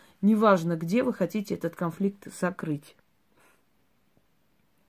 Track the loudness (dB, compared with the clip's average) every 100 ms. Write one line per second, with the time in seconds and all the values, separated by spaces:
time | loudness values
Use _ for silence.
0 | -20 0 2 6 6 4 2 -2 0 0
1 | 0 0 -2 -2 -6 -4 -6 -4 -6 -2
2 | -4 -4 -16 -6 -6 -4 -6 -6 -8 -20
3 | _ _ _ _ _ _ _ _ _ _
4 | _ _ _ _ _ _ _ _